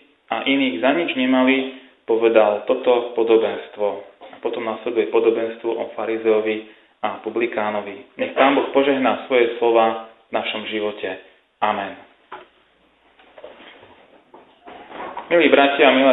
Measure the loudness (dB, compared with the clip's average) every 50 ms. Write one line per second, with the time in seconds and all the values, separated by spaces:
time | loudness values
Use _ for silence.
0 | _ _ _ _ _ -8 -8 -6 -2 0 0 0 0 0 -2 0 0 0 0 0
1 | -2 -4 -2 -2 0 2 2 2 4 4 2 0 0 -4 -8 -14 -20 -20 _ _
2 | _ -2 0 2 2 4 4 4 4 4 2 -2 -2 -2 -4 -2 2 0 0 0
3 | 0 -4 -4 -2 2 4 4 2 2 0 -4 -6 -12 -14 -10 -6 -4 -4 -4 -6
4 | -12 -18 -20 _ -20 -20 -18 -10 -8 -8 -6 -6 -6 -6 -6 -6 -6 -6 -2 -2
5 | -2 0 0 2 2 2 2 2 0 -6 -6 -6 -6 -6 -4 -4 -6 -8 -8 -8
6 | -6 -6 -4 -2 0 2 2 2 0 -2 -4 -6 -8 -14 -20 _ _ _ _ _
7 | -8 -6 -6 -6 -10 -8 -4 -4 -4 -4 -4 -4 -4 -4 -4 -6 -8 -8 -12 -16
8 | -18 _ _ -8 -8 -4 0 2 2 4 4 2 0 0 0 0 2 2 2 2
9 | 2 0 0 -2 -4 0 2 2 2 2 0 -2 0 2 4 4 4 2 2 -4
10 | -8 -14 -20 _ _ _ -6 -6 -6 -6 -8 -8 -8 -8 -6 -6 -6 -6 -8 -6
11 | -8 -10 -10 -10 -14 -20 _ _ _ _ _ -4 -2 -2 -2 -2 -6 -10 -10 -16
12 | -20 _ _ _ _ -20 -20 -20 -20 _ _ _ _ _ _ _ _ _ _ _
13 | _ _ _ _ -20 _ _ -20 -20 -20 -20 -20 -20 -20 -20 -20 -20 -20 -20 _
14 | _ _ _ _ _ _ _ -20 -20 _ _ _ _ -20 -20 -20 -20 -20 -16 -16
15 | -14 -14 -14 -12 -6 0 2 4 4 6 6 6 4 4 4 4 4 4 6 4
16 | 4 4